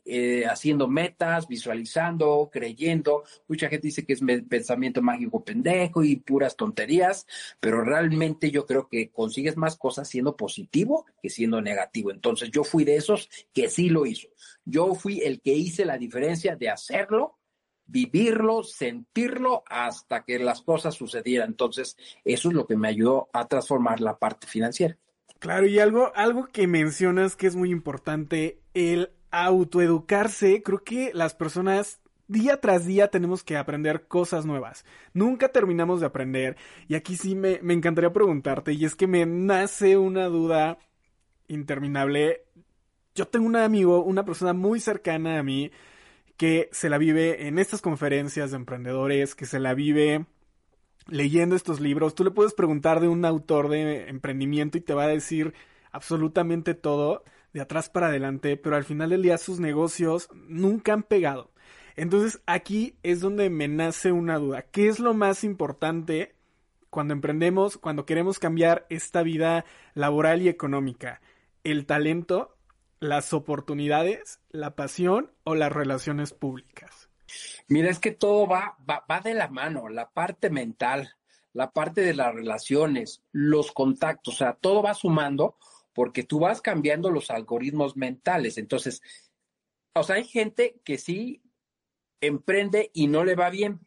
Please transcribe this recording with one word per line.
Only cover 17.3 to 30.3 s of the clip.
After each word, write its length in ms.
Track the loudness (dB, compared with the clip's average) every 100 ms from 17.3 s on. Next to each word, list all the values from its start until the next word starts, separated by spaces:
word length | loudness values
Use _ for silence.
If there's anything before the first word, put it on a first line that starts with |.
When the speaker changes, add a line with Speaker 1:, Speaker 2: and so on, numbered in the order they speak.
| -6 _ _ _ _ -4
Speaker 1:
vivirlo, 760 | -2 0 2 2 4 2 0
sentirlo, 1040 | -2 -6 -6 -6 -6 -4 -2 -2 0 0 -2
hasta 560 | -6 -4 -6 -8 -8
que 140 | -4 -2
las 240 | -2 -2
cosas 320 | 0 0 -2
sucedieran. 560 | -6 -8 -6 -2 0 0
Entonces, 480 | -2 -2 -2 -10 -12 -20 -8
eso 260 | -2 0 2
es 40 |
lo 140 | 0 0
que 80 | 0
me 100 | 0
ayudó 420 | 2 4 4 0
a 140 | -4 -2
transformar 520 | -2 0 0 0 0
la 180 | -2 -2
parte 260 | -4 -4 -8
financiera. 500 | -4 -2 0 -2 -2 _ _ _ _
Speaker 2:
Claro, 280 | -4 2 4
y 120 | 6
algo, 320 | 6 6 2 2
algo 320 | 2 0 -4
que 180 | 0 2
mencionas 720 | 4 2 2 2 2 0 0
que 100 | 0
es 100 | 0
muy 140 | 0
importante, 920 | -2 -4 -8 -6 -6 -2 -2 -4 -6 _
el 380 | -2 0 0 -2 -6 _
autoeducarse. 1300 | 0 4 4 4 4 4 4 2 2 2